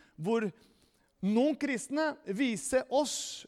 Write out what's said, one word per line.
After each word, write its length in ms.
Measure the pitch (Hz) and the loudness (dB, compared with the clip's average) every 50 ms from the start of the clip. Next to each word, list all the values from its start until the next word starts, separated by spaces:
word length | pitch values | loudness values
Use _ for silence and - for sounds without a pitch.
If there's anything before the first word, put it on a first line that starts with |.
| - _ _ | -20 _ _
hvor 320 | - 156 202 226 233 220 190 - - _ _ _ _ _ _ _ _ _ _ _ _ | -6 -2 0 0 2 0 -2 -6 -10 _ _ _ _ _ _ _ _ _ _ _ _
noen 340 | 185 196 214 226 262 311 294 - | -2 2 4 4 4 4 2 0
kristne 540 | 294 277 262 208 - - 277 302 320 302 - - - - 196 | -2 -2 -2 -4 -4 -4 -2 0 0 0 -2 -6 -8 -8 -2
viser 500 | 214 277 247 220 165 - - 262 254 254 - | 0 0 0 0 -2 -2 0 0 0 0 2
oss 520 | 240 277 294 - - - - - - - - | 0 0 0 0 -2 -6 -8 -8 -10 -12 -16